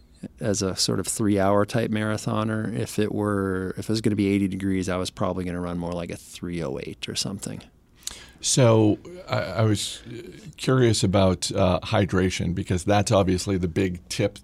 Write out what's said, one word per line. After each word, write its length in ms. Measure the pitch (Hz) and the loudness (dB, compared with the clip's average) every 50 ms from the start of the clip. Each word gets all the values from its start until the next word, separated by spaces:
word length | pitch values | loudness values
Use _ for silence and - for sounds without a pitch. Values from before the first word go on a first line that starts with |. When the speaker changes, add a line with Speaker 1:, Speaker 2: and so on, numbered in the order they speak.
| _ _ _ _ - - - - | _ _ _ _ -16 -16 -12 -6
Speaker 1:
as 220 | 139 113 98 98 | -2 -2 0 0
a 120 | 98 92 90 | 0 -2 -2
sort 220 | - - - 113 104 | -2 -2 0 0 -2
of 80 | 92 | -2
three-hour 580 | - - - 113 101 104 98 95 98 101 101 104 | -4 -2 0 2 2 4 4 4 4 4 4 2
type 240 | 104 - 117 117 - | 2 0 -2 0 0
marathoner, 840 | 107 107 107 107 107 107 - - 113 107 110 113 110 110 110 110 110 | -2 -2 -2 -2 -2 -4 -4 -2 -2 -2 -2 -2 -2 -4 -4 -4 -4
if 220 | 123 113 - - - | -4 -6 -4 -2 -2
it 140 | 107 101 | -2 0
were, 600 | - 104 104 104 104 98 98 95 92 92 92 90 - | 0 -2 0 0 0 0 0 0 -2 -2 -4 -6 -6
if 120 | - 95 - | -8 -4 -2
it 0 | |
was 120 | 107 110 | -2 0
gonna 160 | 110 110 104 | 2 0 2
be 120 | 104 101 98 | 4 4 4
eighty 200 | 101 101 98 95 | 4 4 2 0
degrees, 400 | 95 95 95 98 95 95 90 92 | -2 -2 -2 -2 0 0 0 -2
I 80 | 90 | -2
was 140 | 90 92 - | -4 -4 -6
probably 340 | - - 107 92 92 92 92 | -4 -4 -4 -2 -2 -2 -4
gonna 160 | 90 87 90 | -4 -4 -4
run 180 | 87 87 87 87 | -6 -6 -6 -6
more 140 | 85 85 | -6 -4
like 180 | 87 87 85 85 | -6 -6 -6 -8
a 60 | 85 | -10
three 460 | - - - - - - 87 87 85 | -14 -14 -18 -14 -10 -8 -6 -6 -4
oh 160 | 80 67 67 69 | -4 -4 -6 -6
eight 260 | - - - - - - | -8 -10 -10 -12 -10 -8
or 60 | - | -6
something. 460 | - - - 98 101 - - - - - - _ _ _ _ _ _ - - - - - - - - | -6 -4 -6 -6 -8 -8 -10 -10 -12 -14 -18 _ _ _ _ _ _ -14 -14 -14 -14 -18 -20 -18 -8
Speaker 2:
So 580 | - - - 147 131 117 113 110 110 107 98 - - - - - - - | -4 0 4 6 6 6 6 6 6 4 2 0 -4 -16 -18 -16 -8 -6
I, 80 | 127 110 | -4 -4
I 240 | 92 - 90 95 | -4 -4 0 2
was 400 | 110 110 104 101 - - - - - 117 120 113 - - - - - - - | 4 4 2 2 -2 -8 -10 -12 -14 -14 -14 -14 -14 -16 -18 -18 -18 -18 -14
curious 460 | - - - 131 131 123 117 107 - | -6 0 2 4 6 6 4 4 4
about, 480 | - 98 90 101 98 92 90 87 - - | 2 2 4 4 4 4 4 2 -2 -4
uh, 280 | 95 98 95 92 90 - | 0 2 2 2 2 0
hydration, 720 | - - 113 104 101 - 95 90 92 92 - - 85 87 87 | -2 0 2 2 2 2 2 2 2 2 0 -2 -4 -2 -2
because 300 | 95 92 - 98 90 - | -4 -2 -2 -2 -2 2
that's 260 | 101 104 104 101 - | 2 2 2 4 4
obviously 460 | 110 95 - 90 95 90 - 101 98 | 4 4 4 4 2 0 0 -2 -2
the 120 | 92 90 87 | 0 0 -2
big 380 | 82 - 98 92 87 85 - - | 0 0 0 0 -2 -6 -10 -10
tip 300 | - - 107 - - - | -4 -2 -2 -2 -2 -6